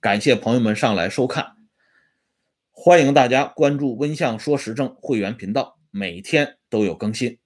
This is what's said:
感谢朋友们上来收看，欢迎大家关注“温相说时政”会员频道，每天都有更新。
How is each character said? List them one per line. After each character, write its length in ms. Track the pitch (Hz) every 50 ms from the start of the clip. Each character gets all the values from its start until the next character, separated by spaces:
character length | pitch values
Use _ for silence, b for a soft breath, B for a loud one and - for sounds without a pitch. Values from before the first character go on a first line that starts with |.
感 180 | - 107 101 104
谢 160 | - 147 127
朋 200 | 104 - 113 117
友 60 | 127
们 140 | 117 110 107
上 200 | 110 - 123 107
来 160 | 92 85 98
收 160 | - - 127
看， 300 | 123 - 156 - - _ _ _ _ _ _ _ _ _ _ _ _ _ _ _ _ _ _ _ _ _ _ _ _
欢 320 | _ - - 170 175 175 147
迎 100 | 135 139
大 160 | 143 131 123
家 160 | 123 131 143
关 320 | - - - 151 143 143
注 220 | 143 143 139 120 110
“温 180 | 143 147 156
相 220 | 147 165 131 113 110
说 180 | - 147 147
时 160 | 135 - 110 113
政” 240 | 117 139 127 - _
会 180 | - - 135 113
员 180 | 101 95 117
频 160 | 120 - 95 107
道， 260 | 135 - - _ _ _ _
每 320 | _ 101 101 92 85 87 95
天 340 | - - 151 147 139 - _ _ _
都 140 | - 110 107
有 100 | 95 80
更 180 | - - 107 113
新。 260 | - 127 120 117 _ _